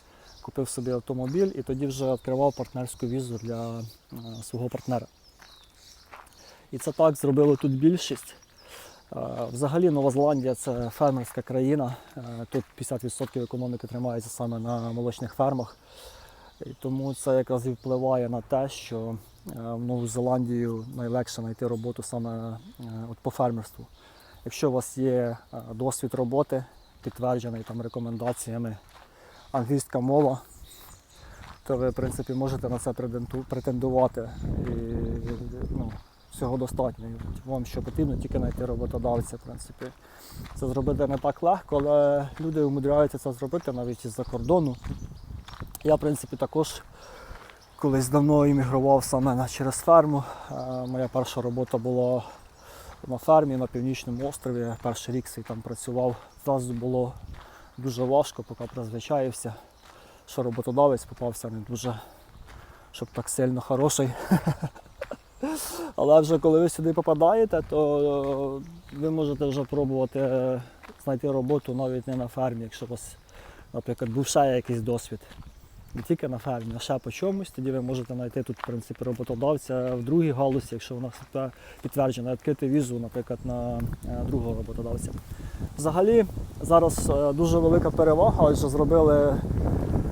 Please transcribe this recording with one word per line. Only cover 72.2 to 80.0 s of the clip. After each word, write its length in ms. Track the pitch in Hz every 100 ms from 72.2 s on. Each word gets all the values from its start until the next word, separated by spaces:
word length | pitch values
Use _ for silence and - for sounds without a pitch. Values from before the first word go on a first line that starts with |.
| 120
фермі, 360 | - 131 117
якщо 220 | 113 - 120
у 40 |
вас, 260 | 120 - - - - - - -
наприклад, 380 | 120 - 120 123
був 140 | 120 135
ще 140 | 156
якийсь 420 | 139 123 - 120
досвід. 380 | 113 120 - 110 - - - - - - -
Не 80 | -
тільки 260 | - 170 143
на 100 | 123
фермі, 360 | 143 123 113 117
а 40 |
ще 180 | - 131
по 140 | 123
чомусь, 400 | - 190 196 185
тоді 200 | - 131
ви 100 | 131
можете 320 | 123 127 120
знайти 300 | 123 123 135
тут, 140 | 127 117
в 80 | -
принципі, 380 | 120 - -
роботодавця 920 | 123 120 123 117 139 151 - 127 127
в 80 | 123